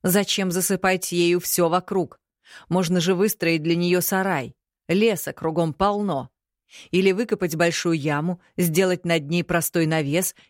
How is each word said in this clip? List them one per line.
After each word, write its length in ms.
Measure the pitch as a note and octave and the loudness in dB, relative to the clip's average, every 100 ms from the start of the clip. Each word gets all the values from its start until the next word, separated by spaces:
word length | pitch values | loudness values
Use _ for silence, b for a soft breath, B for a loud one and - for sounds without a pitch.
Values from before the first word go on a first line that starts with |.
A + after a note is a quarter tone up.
зачем 480 | F#3 F#3+ G3 - F#3+ | 2 0 0 -2 -2
засыпать 600 | F3 F#3 F#3+ F#3+ F#3 - | -2 -2 0 0 0 -2
ею 280 | F3 F3 F3 | 0 2 2
всё 280 | - - E3+ | 0 0 2
вокруг? 520 | F3 - G3 D3 - _ _ B B B | 0 -2 -4 -4 -8 _ _ B B B
Можно 320 | F3 E3+ F3+ | 0 2 0
же 140 | E3 | 2
выстроить 480 | F3+ G#3 - E3 E3 | 2 0 0 0 0
для 120 | D#3 E3+ | 0 0
неё 240 | F3 F3+ | 2 0
сарай. 540 | F3 F#3+ F#3+ D#3+ B2 - _ _ - | 0 -2 -2 -4 -6 -16 _ _ -2
Леса 440 | F3+ A3+ F#3+ - | 2 2 0 -6
кругом 400 | - D#3+ D#3 E3 | -6 -4 -2 -2
полно. 560 | C#3+ G3 G#3 G#3 C#3+ B2+ _ _ _ _ B B | 0 -2 0 -2 -4 -8 _ _ _ _ B B
Или 200 | F3+ F#3+ | 2 2
выкопать 440 | F#3 A#3 G#3 F3+ D#3+ | 2 -2 -2 -2 0
большую 420 | E3+ - F3 E3 | 0 0 -2 0
яму, 420 | D3 D3 E3 F3 b b | 0 -2 -2 -4 b b
сделать 480 | F3 D#3 F#3 F3+ | 0 2 2 0
над 240 | F3 E3 C#3+ | 0 -2 0
ней 140 | F3 | -4
простой 440 | - E3+ D#3+ F3 D#3+ | 0 -2 0 0 0
навес 480 | D#3+ C#3 D#3+ F#3+ b b | 0 0 -2 -2 b b